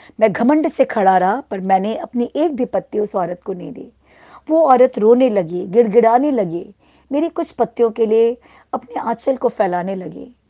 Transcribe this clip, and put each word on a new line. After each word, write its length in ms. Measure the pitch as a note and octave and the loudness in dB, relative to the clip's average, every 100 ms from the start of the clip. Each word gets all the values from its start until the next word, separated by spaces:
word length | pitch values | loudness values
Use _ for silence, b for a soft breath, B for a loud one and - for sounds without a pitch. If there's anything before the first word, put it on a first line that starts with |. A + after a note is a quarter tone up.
| b b | b b
मैं 140 | A3 | 0
घमंड 340 | F3+ A#3 D4+ D#4 | 2 2 2 0
से 180 | - C4 | -2 -2
खड़ा 320 | A3 F#3+ F#3 | 0 2 2
रहा, 260 | F3+ A#3 - | 2 -2 -6
पर 80 | G3 | -6
मैंने 360 | F#3 F#3+ G3+ A3+ | 0 0 0 -6
अपनी 360 | - A#3+ A#3+ C#4 | -8 -6 -4 -2
एक 200 | E4 C4 | -2 -2
भी 100 | B3 | -4
पत्ती 340 | F#3+ - G#3+ | -6 -6 -6
उस 160 | G#3 G3+ | -4 -4
औरत 260 | F3 F3+ | -4 -6
को 120 | - | -10
नहीं 200 | F3+ E3+ | -10 -12
दी। 180 | - - _ B B B B - | -16 -18 _ B B B B -2
वो 120 | D#4+ | 2
औरत 360 | D4+ B3+ B3+ A#3+ | 4 4 4 2
रोने 320 | G#3 A#3+ C4 | 2 4 2
लगी, 360 | G3+ E3 F3+ F#3+ | 0 -4 -6 -2
गिड़गिड़ाने 680 | G3+ A3+ A3 A3+ A#3+ D4 | 0 2 4 6 6 4
लगी, 440 | B3+ F#3+ E3+ G3 - b b b | -2 -2 -6 -10 -20 b b b
मेरी 180 | C#4 E4 | -4 -4
कुछ 220 | E4+ E4 | -4 -6
पत्तियों 380 | - A#3 - A#3 | -4 -4 0 -2
के 160 | A3 A3 | 0 0
लिए 320 | A3 A#3 A#3+ b b b | 2 2 -2 b b b
अपने 260 | - - - | -12 -10 -8
आंचल 360 | A3+ A3+ - C4 | -6 -6 -4 -2
को 140 | B3 | -2
फैलाने 460 | - G3 F3 F#3 F#3+ | -2 -2 -2 -4 -8
लगी, 400 | F3 F3+ - _ | -10 -14 -18 _